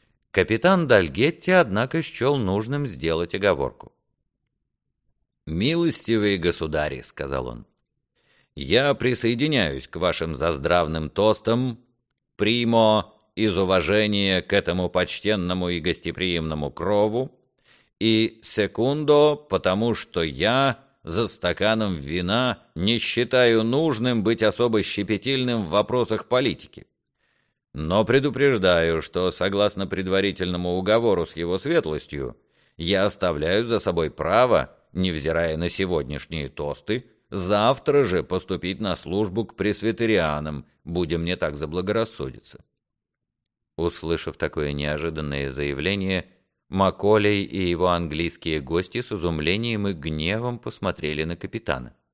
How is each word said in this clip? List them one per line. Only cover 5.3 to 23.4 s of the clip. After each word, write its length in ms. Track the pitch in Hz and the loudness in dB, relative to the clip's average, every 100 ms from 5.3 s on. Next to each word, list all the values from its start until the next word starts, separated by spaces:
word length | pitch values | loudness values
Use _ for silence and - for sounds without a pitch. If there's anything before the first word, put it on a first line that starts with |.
| _ - | _ -8
"Милостивые 920 | 82 123 165 170 127 - 113 104 98 | -2 0 2 0 -2 0 2 2 2
государи", — 640 | 85 - 80 78 76 67 - | 0 0 -2 -2 -2 -6 -14
сказал 420 | - 69 67 62 | -10 -6 -4 -6
он, — 180 | 58 - _ _ _ _ _ _ _ _ - | -10 -16 _ _ _ _ _ _ _ _ -12
"я 380 | 67 107 143 | 0 2 4
присоединяюсь 920 | 139 123 120 113 120 151 143 82 67 - | 2 0 0 0 0 0 2 0 -2 -8
к 80 | 82 | -2
вашим 400 | 87 80 82 69 | -2 0 -4 -2
заздравным 760 | 80 73 76 87 78 80 76 | -2 -2 2 2 2 -2 -4
тостам, 720 | - 107 107 - 117 127 113 _ _ _ _ _ - | 2 2 2 0 0 -2 -6 _ _ _ _ _ -2
примо, 800 | 104 120 117 117 110 107 - _ _ - | 0 2 4 6 6 4 0 _ _ -2
из 220 | 110 90 | 0 2
уважения 840 | 95 95 78 104 107 104 98 92 | 4 2 4 2 2 2 2 0
к 100 | - | 2
этому 360 | 98 87 90 90 | 0 2 -2 0
почтенному 800 | 90 90 - 101 104 87 92 90 | 0 -2 -2 -2 -2 0 -2 -2
и 100 | 87 | -2
гостеприимному 880 | 80 82 80 - 92 85 80 78 73 | -2 -4 -6 -4 -2 -2 -2 -4 -6
крову, 680 | - 87 104 107 113 131 _ _ _ _ _ _ - | -4 -2 2 2 0 -4 _ _ _ _ _ _ -2
и 380 | 110 110 110 - | 2 4 2 -2
секундо, 920 | - - 98 - 123 147 147 147 151 147 | -6 -2 -2 0 0 0 4 6 6 2
потому 560 | - 95 92 98 117 | -2 -2 0 2 0
что 300 | 110 - 87 | -2 -4 -2
я 600 | 80 65 98 127 135 117 _ _ | -2 0 0 2 0 -2 _ _
за 240 | - 87 110 | -6 -2 -2
стаканом 640 | - 87 85 101 110 104 85 | -2 -2 0 2 2 0 -4
вина 640 | 69 85 90 113 127 104 _ - | -4 -4 0 0 0 -4 _ -4
не 220 | 95 117 | 0 0
считаю 640 | - - 123 127 | 0 -2 2 4